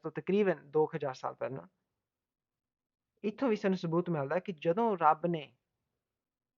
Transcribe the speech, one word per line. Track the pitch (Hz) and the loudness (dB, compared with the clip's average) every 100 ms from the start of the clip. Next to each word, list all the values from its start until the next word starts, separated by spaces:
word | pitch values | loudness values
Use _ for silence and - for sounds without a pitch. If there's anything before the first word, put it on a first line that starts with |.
ਤੋਂ | 160 | -6
ਤਕਰੀਬਨ | - 147 196 196 156 143 | -6 0 2 2 0 -2
ਦੋ | 151 156 | 0 0
ਕੁ | 165 | 0
ਹਜ਼ਾਰ | 143 | -6
ਸਾਲ | 127 131 | -6 -8
ਪਹਿਲਾਂ। | 131 120 135 175 _ _ _ _ _ _ _ _ _ _ _ _ _ _ _ | -6 -6 -8 -12 _ _ _ _ _ _ _ _ _ _ _ _ _ _ _
ਇੱਥੋਂ | 208 214 269 | -8 -2 0
ਵੀ | 214 | 2
ਸਾਨੂੰ | 196 185 | 0 0
ਸਬੂਤ | 170 165 175 | 0 -2 0
ਮਿਲਦਾ | 160 139 165 | -2 0 -2
ਕਿ | 196 | -4
ਜਦੋਂ | 156 165 175 233 185 | -2 0 2 0 4
ਰੱਬ | 156 156 170 | 4 4 0
ਨੇ, | 165 135 _ _ _ _ _ _ _ _ _ _ | -2 -6 _ _ _ _ _ _ _ _ _ _